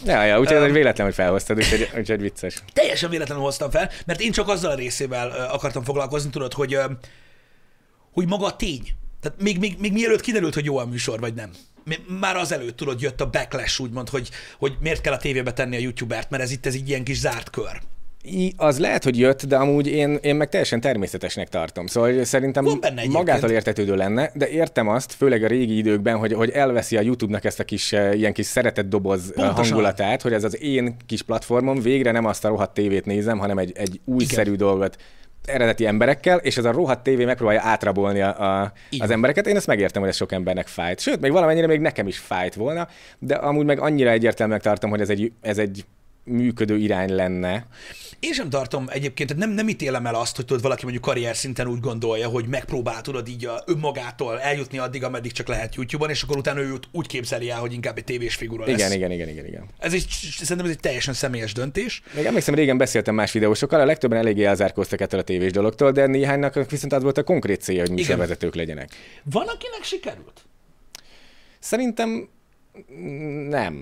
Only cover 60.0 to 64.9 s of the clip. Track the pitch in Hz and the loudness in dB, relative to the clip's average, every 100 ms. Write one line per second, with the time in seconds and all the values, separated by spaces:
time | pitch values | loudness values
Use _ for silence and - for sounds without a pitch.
60 | - - 160 - 160 175 175 151 214 - | -2 -6 -8 -6 -4 -2 -2 -2 -4 -4
61 | - 127 135 120 110 110 135 165 233 - | -4 -4 -4 -4 -6 -6 -4 -4 -6 -8
62 | - 147 165 226 - 147 139 127 139 117 | -10 -4 0 2 2 4 4 4 4 2
63 | 104 107 104 113 107 107 143 160 156 156 | 2 2 2 2 4 2 4 4 6 4
64 | 127 113 113 101 101 98 98 - 92 | 2 2 2 4 4 4 2 2 -2